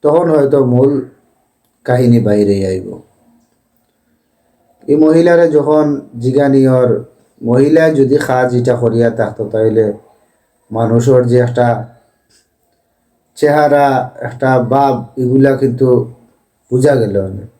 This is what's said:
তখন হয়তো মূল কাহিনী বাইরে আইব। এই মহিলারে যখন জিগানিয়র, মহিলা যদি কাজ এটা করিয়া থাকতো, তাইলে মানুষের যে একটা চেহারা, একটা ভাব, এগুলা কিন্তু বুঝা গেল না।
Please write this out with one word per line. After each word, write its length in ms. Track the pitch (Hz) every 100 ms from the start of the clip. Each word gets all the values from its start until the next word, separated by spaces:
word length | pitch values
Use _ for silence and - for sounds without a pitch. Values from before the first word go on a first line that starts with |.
তখন 280 | 147 160 170
হয়তো 360 | 156 139 139 127
মূল 440 | 123 139 143 - _ _ _ _ _ _ _ -
কাহিনী 340 | 123 123 117
বাইরে 480 | 104 104 101 98 95
আইব। 340 | 92 92 - - _ _ _ _ _ _ _ _ _ _ _ _ _ _ _ _ _ -
এই 80 | 147
মহিলারে 560 | 156 165 175 170 170
যখন 500 | 147 139 151 147 139 - 120
জিগানিয়র, 840 | 123 131 139 135 131 127 123 104 - _ _ _
মহিলা 460 | 117 123 143 160 160
যদি 280 | 147 135 143
কাজ 380 | 147 127 127 123
এটা 200 | 123 120
করিয়া 340 | 117 117 117
থাকতো, 400 | 113 110 - 104
তাইলে 440 | 110 110 107 107 104 _ _ _ _ _ _ _
মানুষের 540 | 110 113 117 120 127 123
যে 120 | 123
একটা 280 | 120 - 120 117 117 _ _ _ _ _ _ _ _ _ _ _ _ _ _ -
চেহারা, 760 | 151 147 147 143 139 131 123 -
একটা 400 | 127 - 131 127
ভাব, 460 | 123 135 139 123 123 -
এগুলা 400 | 127 131 135 135
কিন্তু 560 | 135 123 131 123 120 - _ _ _ _ _
বুঝা 240 | 127 139 135
গেল 260 | 107 98
না। 220 | 95 95 98